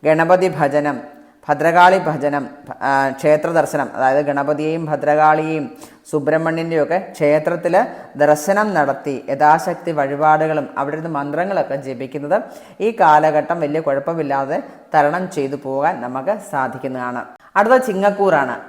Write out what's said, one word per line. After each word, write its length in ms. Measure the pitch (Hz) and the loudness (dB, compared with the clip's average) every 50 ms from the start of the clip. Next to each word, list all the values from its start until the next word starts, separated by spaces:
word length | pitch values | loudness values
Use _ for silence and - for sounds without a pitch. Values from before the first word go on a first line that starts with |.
| - | 2
ഗണപതി 420 | 151 156 156 165 165 180 180 180 185 165 147 | 2 2 2 4 4 4 4 4 0 0 0
ഭജനം, 380 | 156 143 135 147 147 147 143 123 - - - - - _ _ _ _ | 0 0 0 0 0 0 -4 -6 -10 -16 -20 -20 -20 _ _ _ _
ഭദ്രകാളി 520 | - 151 143 151 165 165 175 175 180 185 190 170 | -4 -2 0 2 2 6 8 8 8 6 4 0
ഭജനം, 380 | 160 156 147 135 147 143 143 135 - - - - - - - - 131 | -2 -4 -2 -2 -2 -2 -2 -6 -6 -14 -18 -18 -18 -14 -6 -2 0
ആ, 20 | 139 135 135 135 131 - | 0 2 0 0 -2 -2
ക്ഷേത്ര 300 | - 151 151 151 151 175 170 165 | 2 2 2 4 2 0 2 2
ദർശനം, 300 | 147 135 - 151 135 123 - | 0 2 0 -4 -4 -4 -4
അതായത് 260 | - 127 131 135 143 151 143 | 0 0 2 2 2 0 0
ഗണപതിയെയും 540 | 143 139 139 143 151 147 151 156 160 165 165 151 | -2 -2 0 -2 -2 -2 -2 -4 -4 -4 -4 -4
ഭദ്രകാളിയെയും 760 | 151 143 147 147 147 151 156 156 151 151 156 160 160 156 147 120 - - - - - - _ - | -4 -2 0 0 2 4 6 4 4 4 0 -2 -4 -4 -6 -8 -10 -16 -20 -20 -20 -20 _ -4
സുബ്രഹ്മണ്യൻ്റെയൊക്കെ 880 | - 156 143 151 151 160 160 165 160 165 165 165 165 156 143 143 160 185 190 - - | -4 -2 0 0 0 0 0 -2 -2 -4 -4 -2 0 0 0 0 0 -4 -4 -6 -6
ക്ഷേത്രത്തിൽ 600 | - 160 147 147 156 151 165 175 170 170 175 165 190 240 - - - - - - 131 147 | -2 2 2 2 2 2 0 -4 -2 -2 2 2 2 2 0 -4 -14 -18 -18 -2 0 4
ദർശനം 460 | 147 151 147 - - 196 208 214 214 196 | 4 4 2 2 0 0 0 2 0 2
നടത്തി 380 | 165 147 135 135 - - 151 139 123 - - 147 | 0 0 0 -2 -4 -4 -8 -8 -8 -6 -6 -2
യഥാശക്തി 600 | 139 151 151 156 160 156 - 170 170 - 175 165 151 | 2 4 4 4 4 2 -4 -6 -6 -6 -6 -2 -2
വഴിപാടുകളും 680 | 139 135 143 143 151 156 156 156 160 160 156 151 135 120 - - | -2 -2 -2 0 2 2 4 4 2 0 0 -2 -4 -4 -6 -6
അവിടെ 160 | 139 139 147 | -6 -4 -6
ഇരുന്ന് 160 | 156 156 165 160 143 | -6 -8 -6 -6 -6
മന്ത്രങ്ങളൊക്കെ 580 | 143 143 147 151 175 196 196 180 143 - 135 139 139 | -6 -4 -4 -4 -4 -2 -2 -2 -2 -2 -4 -8 -8
ജപിക്കുന്നത് 500 | 131 131 120 135 127 - 151 139 147 170 214 - - - - - - - _ 185 | -8 -10 -10 -10 -10 -10 -10 -4 -2 -2 -2 -2 -4 -16 -20 -20 -20 -10 _ -4
ഈ 40 | 220 226 226 | -4 2 4
കാലഘട്ടം 580 | 190 165 151 151 151 156 151 151 143 147 170 175 151 | 6 6 6 6 6 4 2 2 0 0 -2 -2 -2
വലിയ 160 | 143 147 160 160 | -2 -2 -2 -2
കുഴപ്പമില്ലാതെ 720 | 147 135 139 135 - 170 165 156 143 135 139 139 135 151 202 269 - - - - - - | 0 -2 -2 -2 -4 -4 -4 -2 -2 -2 -2 -2 -2 -4 -6 -6 -8 -16 -20 -18 -2 2
തരണം 320 | 156 147 147 151 180 185 180 - | 2 2 2 2 -2 -6 -6 -4
ചെയ്തു 220 | 151 139 135 139 135 - | -4 -4 -4 -6 -8 -8
പോകാൻ 300 | 135 135 135 143 160 190 247 117 | -8 -6 -2 -2 -2 -2 -4 -8
നമുക്ക് 300 | 123 127 131 135 160 208 214 - - - | -8 -8 -6 -4 -4 -4 -6 -6 -8 -6
സാധിക്കുന്നതാണ്. 680 | 139 131 127 - 131 127 135 127 127 123 123 123 123 - - - - _ - _ 185 | -4 -4 -4 -6 -8 -8 -8 -8 -6 -6 -6 -6 -8 -10 -12 -16 -20 _ -6 _ 0
അടുത്ത 200 | 208 220 262 254 254 247 | 4 4 4 2 2 0
ചിങ്ങക്കൂറാണ്. 680 | 202 190 196 202 202 202 202 196 170 147 139 127 120 113 - | -4 0 0 0 0 2 0 2 2 2 2 0 -4 -8 -10